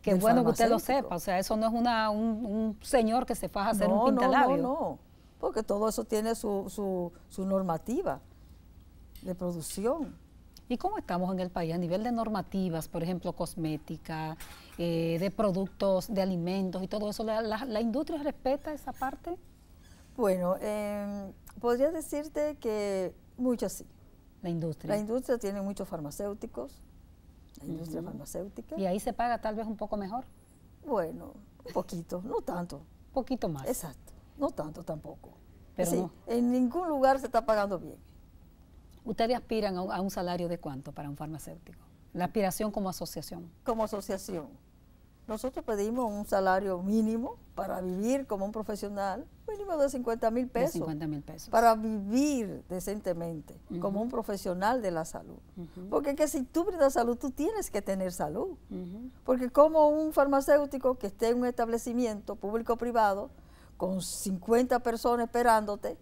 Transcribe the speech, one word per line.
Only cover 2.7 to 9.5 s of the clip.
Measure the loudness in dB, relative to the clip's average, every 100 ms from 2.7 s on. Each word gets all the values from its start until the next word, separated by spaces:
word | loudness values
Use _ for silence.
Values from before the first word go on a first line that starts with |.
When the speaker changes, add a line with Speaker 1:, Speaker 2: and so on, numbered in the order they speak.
| -4
Speaker 1:
señor | 2 4 4 2 0
que |
se | -4 -4
faja | -2 0
a |
hacer | 2 4
Speaker 2:
No, | 4
Speaker 1:
un |
Speaker 2:
no, | 4
no, | 4
Speaker 1:
pintalabio. | 4 6 6 4
Speaker 2:
no, | 2 0 -2 -6 -14 -20 -20 -6
porque | -4 -2
todo | -2 0 0
eso | 0
tiene | -2 -2 0 -2
su, | -2 -2 -4
su, | -4 -2 -2 -4 -8 -16
su | -6 0
normativa | 2 2 -2 0 -2 -2 -4 -8 -20 -20 -20 -20 -20 -20 -20 -20 -14
de | -8
producción. | -4 -4